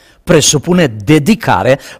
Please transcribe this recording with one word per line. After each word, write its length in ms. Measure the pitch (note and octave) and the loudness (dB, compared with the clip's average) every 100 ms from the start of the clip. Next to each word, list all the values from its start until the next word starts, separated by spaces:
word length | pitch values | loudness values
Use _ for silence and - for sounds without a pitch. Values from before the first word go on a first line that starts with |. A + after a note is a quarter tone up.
| _ _ | _ _
presupune 640 | - E3 - D3 E3+ F3+ D#3 | -2 0 2 0 0 0 0
dedicare, 920 | G#2+ G2+ D#3 C#3+ A3+ - F#2+ G2+ C#3 - - | -4 0 0 2 0 0 0 0 -2 -4 -8